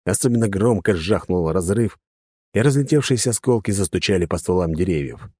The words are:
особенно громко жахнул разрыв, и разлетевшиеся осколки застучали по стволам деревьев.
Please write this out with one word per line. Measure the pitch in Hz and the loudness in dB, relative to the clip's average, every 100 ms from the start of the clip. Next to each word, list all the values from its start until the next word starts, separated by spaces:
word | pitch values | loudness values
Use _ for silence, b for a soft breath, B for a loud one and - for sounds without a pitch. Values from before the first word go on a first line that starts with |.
| - | -4
особенно | 101 131 120 110 | -2 0 2 0
громко | 98 113 107 - | 0 0 2 0
жахнул | 92 80 101 - 90 80 | 0 0 -2 0 -2 0
разрыв, | 87 87 104 110 - _ _ _ _ _ | 0 0 0 -2 -4 _ _ _ _ _
и | 101 | 0
разлетевшиеся | 131 135 135 151 - 123 127 | 2 2 2 0 2 0 0
осколки | 113 - 120 107 | -2 0 0 0
застучали | 101 92 90 - 95 85 | -2 -2 -2 0 0 0
по | 87 | -2
стволам | - 90 85 78 | 0 0 0 0
деревьев. | 87 80 67 57 - - | 0 -2 -4 -10 -18 -20